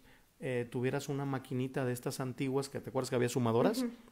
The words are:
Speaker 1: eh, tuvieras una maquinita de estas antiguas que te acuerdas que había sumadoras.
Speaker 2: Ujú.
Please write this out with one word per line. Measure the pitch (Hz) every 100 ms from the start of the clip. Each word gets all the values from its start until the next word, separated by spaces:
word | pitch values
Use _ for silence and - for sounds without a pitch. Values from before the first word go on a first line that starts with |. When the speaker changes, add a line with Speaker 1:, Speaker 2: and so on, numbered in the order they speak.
| - - _ -
Speaker 1:
eh, | 143 123 120
tuvieras | 131 127 143 139
una | 139 139
maquinita | 135 - 127 131 131 131
de |
estas | 120 139 127
antiguas | 131 120 135 135 131
que | 123
te | 127
acuerdas | 131 127
que | 131
había | 120
sumadoras. | 135 117 113 156 233
Speaker 2:
Ujú. | 247 - -